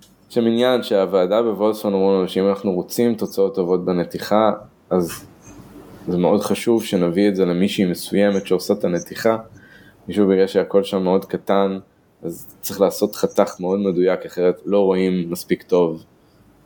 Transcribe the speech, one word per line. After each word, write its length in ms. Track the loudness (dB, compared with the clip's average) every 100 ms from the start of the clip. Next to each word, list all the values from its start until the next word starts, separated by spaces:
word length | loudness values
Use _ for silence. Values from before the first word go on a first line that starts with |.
| -20 _ _
יש 60 |
שם 120 | -2 0
עניין 360 | 2 2 0
שהוועדה 600 | 0 0 2 2 2 2
בוולפסון 520 | 0 0 0 0 -2
אמרו 180 | 0 2
לנו 160 | 2 0
שאם 200 | 0 0
אנחנו 240 | 0 -2
רוצים 420 | -2 -4 0 0
תוצאות 400 | 0 -4 0 0
טובות 300 | 0 0 0
בנתיחה, 680 | 0 -2 -2 -6 0 2 2 0 -8 _ _
אז 360 | -2 -2 -6 -16 -20 -20 -20 -20 -20 -20 -14 -4
זה 100 | 0
מאוד 220 | 2 2
חשוב 440 | 0 -2 0 0
שנביא 440 | 0 0 0 2 2
את 80 | 2
זה 80 |
למישהי 400 | 0 0 0 0
מסוימת 640 | 0 -2 -4 0 2 0 -2
שעושה 280 | -2 0
את 100 | -2
הנתיחה, 520 | -2 -4 -6 -2 0 0 -4 -20 -20 -20 -20 -18 -6
מישהו 200 | 2 4
בגלל 180 | 4 2
שהכל 360 | 2 2 0
שם 200 | 0 0
מאוד 220 | 0 0
קטן, 540 | -2 -6 -2 0 0 -2 -12 _ _ _
אז 340 | -12 -12 -16 -14
צריך 200 | -10 0
לעשות 360 | 0 2 -2 -2
חתך 440 | -2 0 -2 -2
מאוד 180 | -4 -2
מדויק, 480 | 0 0 0 0 -4
אחרת 340 | -2 0 0
לא 140 | 0 2
רואים 520 | 2 2 0 0 -4
מספיק 320 | -8 -4 -6
טוב 420 | 0 2 2 -2 -12 _ _ _ _ _